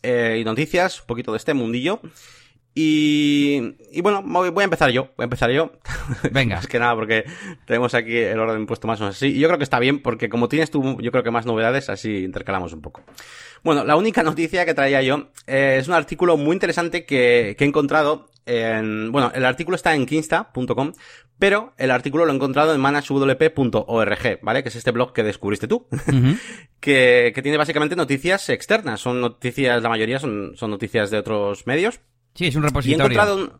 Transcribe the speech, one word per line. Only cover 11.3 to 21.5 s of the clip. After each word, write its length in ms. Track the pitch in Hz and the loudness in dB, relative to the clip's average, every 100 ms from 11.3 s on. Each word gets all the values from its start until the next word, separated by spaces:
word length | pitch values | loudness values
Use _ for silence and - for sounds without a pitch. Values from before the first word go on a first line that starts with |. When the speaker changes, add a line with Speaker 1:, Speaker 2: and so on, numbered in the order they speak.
Speaker 1:
más 160 | 117 113 | -2 -2
novedades, 420 | 113 113 135 135 | 0 0 0 -4
así 300 | 101 110 104 | -6 -4 -4
intercalamos 560 | 92 92 - 95 87 80 | -4 -6 -6 -4 -6 -10
un 80 | |
poco. 200 | 76 - - - - - - - 160 | -16 -18 -20 -20 -20 -20 -20 -6 0
Bueno, 200 | 147 117 | 0 2
la 120 | 151 | 2
única 260 | 214 247 | 2 2
noticia 440 | 160 147 160 180 170 | 0 0 -2 0 0
que 80 | 151 | 0
traía 260 | 139 139 | 2 2
yo, 300 | 131 143 - - - | 2 0 -4 -16 -4
eh, 320 | 135 139 131 | 0 2 2
es 80 | 135 | 2
un 60 | 175 | 0
artículo 420 | 147 - 180 160 | 0 0 2 4
muy 160 | 143 | 2
interesante 540 | 180 180 165 170 170 - | 0 0 -2 -4 -4 -2
que, 480 | 135 123 120 110 104 | 2 4 4 2 0
que 80 | 143 | 0
he 20 | |
encontrado 600 | 147 143 143 147 151 - _ - | 2 2 2 2 -2 -6 _ -4
en, 680 | 120 113 110 110 107 110 | -2 0 -2 -2 -4 -2
bueno, 200 | 135 120 127 | 0 0 0
el 100 | 127 | 0
artículo 300 | 127 160 180 | 0 -4 -2
está 200 | 180 156 | 0 0
en 120 | 123 | 0
kinsta 460 | 151 156 165 214 | -2 0 -2 -2
punto 220 | - 127 120 | -6 -4 -2
com, 180 | 143 - - - _ _ | -4 -8 -20 -20 _ _
pero 360 | 196 | 2